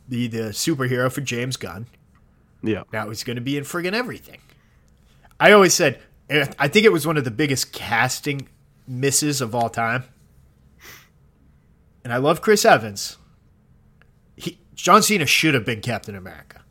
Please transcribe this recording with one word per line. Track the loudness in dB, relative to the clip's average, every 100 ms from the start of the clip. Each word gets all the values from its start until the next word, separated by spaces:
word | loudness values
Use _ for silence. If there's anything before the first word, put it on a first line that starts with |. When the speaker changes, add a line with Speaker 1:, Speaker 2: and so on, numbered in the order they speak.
| -8
Speaker 1:
be | -6 -4
the | -4 -6
superhero | -4 -4 -2 -2 0 -2
for | -4
James | -6 -6 -6 -8
Gunn. | -10 -12 -14 _ _ _ _ _ _ _
Speaker 2:
Yeah. | -4 -4 -6
Speaker 1:
Now | -10 -8
he's | -10
gonna | -8 -8
be | -6 -6
in |
friggin' | -6 -6 -4
everything. | -6 -6 -12 -18 -20 _ _ _ _ _ _ _ _ _ _
I | 8
always | 8 8
said, | 4 2 0 -12 _ -2
I | -2 -2 -2 2
think | 6 6
it |
was | 4 0
one | -2
of |
the | -2
biggest | -2 -2 -2 -4
casting | -8 -2 0 0 -2 -6 -8 -10 _ _ _ -12
misses | -4 0 0 0 -2
of | -2
all | -2 -2
time. | -2 -2 -2 -6 _ _ _ _ _ _ _ -20 -20 -20 _ _ _ _ _ _ _ _ _
And | -6
I | -2
love | 0 0
Chris | 2 4
Evans. | 6 4 2 -10 -12 -14 -20 _ _ _ _ _ _ _ _ _ _ -14
He, | -12 -12 _
John | -6 4 4
Cena | 6 2 2
should | 2 2
have | 2
been | 0 -6
Captain | -6 -6 -8
America. | -14 -16 -20 -20 -20 -20